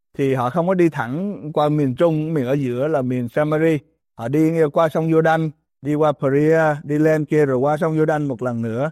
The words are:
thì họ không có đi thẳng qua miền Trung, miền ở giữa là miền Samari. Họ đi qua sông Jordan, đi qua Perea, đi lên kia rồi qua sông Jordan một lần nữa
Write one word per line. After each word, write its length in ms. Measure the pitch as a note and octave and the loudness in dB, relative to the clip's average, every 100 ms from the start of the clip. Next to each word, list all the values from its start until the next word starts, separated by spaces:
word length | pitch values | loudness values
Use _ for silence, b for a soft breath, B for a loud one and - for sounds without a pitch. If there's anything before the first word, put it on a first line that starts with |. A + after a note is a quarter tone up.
| _ - | _ -4
thì 160 | C3+ | -2
họ 160 | C3 B2 | 0 -2
không 180 | F3 E3+ | -2 0
có 60 | |
đi 140 | F#3+ E3+ | 2 2
thẳng 520 | C#3+ A#2 C#3+ G3+ F#3 D3+ | 0 -6 -6 -6 -8 -6
qua 160 | D#3+ D3 | -2 0
miền 260 | D3+ C#3 | 0 0
Trung, 400 | B2+ E3+ D#3 D#3 | 0 0 0 -2
miền 120 | D#3+ B2 | -4 -2
ở 60 | |
giữa 360 | C#3+ C3 A#2+ D3+ | -2 -2 -2 -2
là 140 | D3+ | -2
miền 260 | B2+ B2+ A#2+ | -2 -4 -4
Samari. 500 | - D3+ D3+ E3 D#3 - _ _ - | -2 0 0 0 0 -4 _ _ -12
Họ 100 | A#2 | -4
đi 340 | D3 D#3+ E3 D3+ | 0 2 2 2
qua 160 | E3 D#3+ | 2 0
sông 220 | E3+ D#3+ | 0 0
Jordan, 400 | D#3+ D#3+ D#3+ D#3+ - _ _ | 2 2 2 -2 -8 _ _
đi 120 | C#3 | -4
qua 180 | D3 D3+ | 0 0
Perea, 640 | C#3 C#3 C#3 D#3 D#3+ D#3 D3 | 0 0 2 4 4 2 -2
đi 160 | C#3 D3 | -4 0
lên 260 | D#3 D#3 | 2 2
kia 220 | D3+ D3+ D3 | 2 2 2
rồi 100 | B2+ | 2
qua 200 | C#3+ D3+ | 0 0
sông 220 | E3 D#3 | 0 0
Jordan 300 | D#3 D3+ D3 | 0 0 -4
một 140 | A#2 | -4
lần 200 | B2 A#2 | -6 -4
nữa 280 | A2+ A2+ D3+ | -4 -4 -6